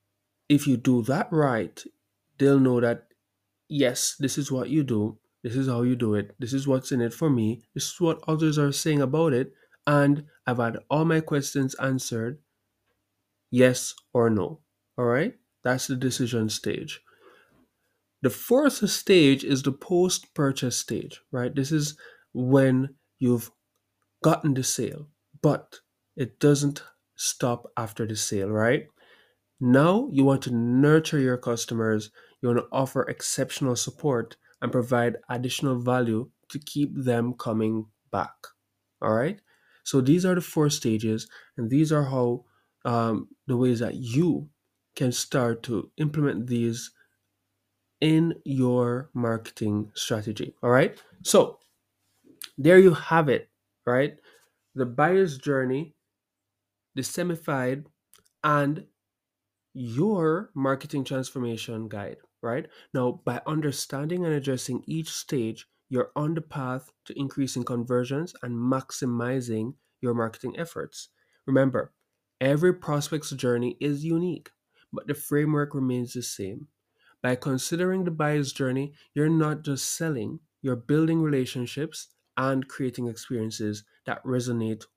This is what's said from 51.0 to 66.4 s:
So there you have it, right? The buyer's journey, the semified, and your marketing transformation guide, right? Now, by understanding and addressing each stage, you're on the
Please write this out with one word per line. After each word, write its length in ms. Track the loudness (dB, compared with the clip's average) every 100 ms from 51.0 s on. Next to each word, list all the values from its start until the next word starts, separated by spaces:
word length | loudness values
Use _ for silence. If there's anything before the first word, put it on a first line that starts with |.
| -20 _
So 360 | 4 4 4 -2 _ _ _ _ _ _ _ _ -16 0
there 220 | 8 10
you 140 | 10
have 360 | 6 2 2 4
it, 200 | 0 -2 _ _ _ 0
right? 300 | 2 0 -4 _ _ _ _ _ -6
The 100 | -4
buyer's 520 | 0 2 4 2 -2
journey, 580 | -2 -2 0 -4 -6 _ _ _ _ _ _ _ _ _ _ -10
the 60 |
semified, 840 | -6 -4 -4 -4 -4 -2 -2 -4 -10 _ _ -20 _ _
and 420 | 2 2 2 -2 -10 _ _ _ _ _ _ _ _
your 760 | -12 -6 -2 0 2 2 0 -4
marketing 520 | -4 -2 -2 -4 -6 -4
transformation 840 | -6 -6 -6 -6 -6 -8 -10 -10
guide, 300 | -10 -10 -14 _ _
right? 260 | -6 -6 -8 -18 -6
Now, 280 | -2 -2 -2
by 180 | -6 -6 -4
understanding 800 | -2 -2 -4 -8 -8 -6 -4 -2
and 80 |
addressing 500 | -2 -2 -4 -4 -8 -6
each 240 | -8 -6
stage, 580 | -10 -6 -4 -4 -6 -16 _ _
you're 220 | -4 -2 -4
on 180 | -4
the 80 | -4